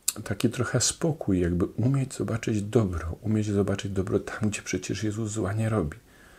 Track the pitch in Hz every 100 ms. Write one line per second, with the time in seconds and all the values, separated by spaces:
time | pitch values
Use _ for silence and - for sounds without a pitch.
0 | - - - 107 117 107 117 123 - -
1 | 165 - - 92 87 87 - - 117 139
2 | 131 - 107 113 - 110 101 117 101 87
3 | 82 - 104 107 107 101 101 98 101 95
4 | 95 107 - - 107 101 - 92 - 104
5 | 107 104 110 107 92 107 110 110 76 -
6 | - - -